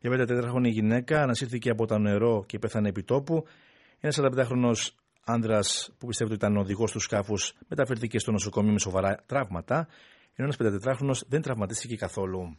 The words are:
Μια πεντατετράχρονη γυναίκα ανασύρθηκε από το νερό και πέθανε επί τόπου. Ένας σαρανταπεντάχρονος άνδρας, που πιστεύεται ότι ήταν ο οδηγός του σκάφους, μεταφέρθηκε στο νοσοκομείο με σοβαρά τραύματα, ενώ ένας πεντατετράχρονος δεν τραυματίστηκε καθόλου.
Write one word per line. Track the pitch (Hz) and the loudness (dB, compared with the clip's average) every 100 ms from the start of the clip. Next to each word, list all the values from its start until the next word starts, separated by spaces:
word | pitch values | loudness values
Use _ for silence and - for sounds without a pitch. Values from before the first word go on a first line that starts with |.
Μια | 123 | 0
πεντατετράχρονη | 127 120 123 120 123 123 | 0 2 0 0 2 2
γυναίκα | 110 107 117 127 156 | 2 2 2 2 2
ανασύρθηκε | 139 117 131 123 117 | 2 0 -2 -4 -2
από | 110 113 | 0 2
το | 110 | 2
νερό | 104 101 117 113 98 | 2 4 4 2 -2
και | 107 | -6
πέθανε | 107 113 104 | -4 0 0
επί | 95 | -2
τόπου. | 92 127 139 165 156 - _ _ _ _ | 0 0 2 -2 -2 -16 _ _ _ _
Ένας | 151 | -4
σαρανταπεντάχρονος | 147 139 127 123 123 123 113 - _ _ _ | 2 2 2 0 2 2 2 -2 _ _ _
άνδρας, | - 117 110 110 98 - - - | -2 0 2 2 2 -2 -6 -12
που | 120 | -8
πιστεύεται | 110 113 | -4 -2
ότι | 107 | 0
ήταν | 104 104 | 2 2
ο | |
οδηγός | 98 101 110 | 2 0 0
του | - | 0
σκάφους, | - 104 101 101 - - - | -2 -2 0 -2 -4 -8 -10
μεταφέρθηκε | 147 131 123 117 113 | -2 -2 0 -2 -2
στο | - | -2
νοσοκομείο | 107 104 104 107 | -2 -2 0 2
με | 107 | 2
σοβαρά | 98 92 95 101 _ | 2 0 0 -2 _
τραύματα, | 135 117 87 80 135 | -4 -2 -6 -2 -2
ενώ | 160 - - - _ - | -2 -10 -20 -20 _ -6
ένας | 135 139 | -4 0
πεντατετράχρονος | 113 98 113 131 139 127 - | 0 0 -2 -2 0 -2 0
δεν | 143 | -2
τραυματίστηκε | 147 120 101 113 117 113 | -2 -2 -2 -4 -8 -6
καθόλου. | 92 - 95 92 90 | -6 -4 -4 -4 -8